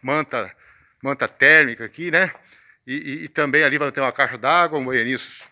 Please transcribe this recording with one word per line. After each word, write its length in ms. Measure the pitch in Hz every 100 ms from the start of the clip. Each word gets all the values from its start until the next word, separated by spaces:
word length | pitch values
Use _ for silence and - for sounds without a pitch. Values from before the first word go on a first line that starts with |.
manta, 500 | 131 147 147 127 95 - _ _ _ _
manta 260 | 135 139 120
térmica 580 | - 139 156 139 113 110
aqui, 260 | - 170
né? 200 | 160 185 - _ _ _ _ -
E, 80 |
e, 320 | 139 147 147 170
e 20 |
também 340 | - 147 143
ali 140 | 151 143
vai 140 | 143
ter 100 | 139
uma 100 | 131
caixa 260 | - 131 123
d'água, 420 | 123 170 170 151
um 60 | 127
banheirinho 300 | 127 117 131
s-, 280 | - - -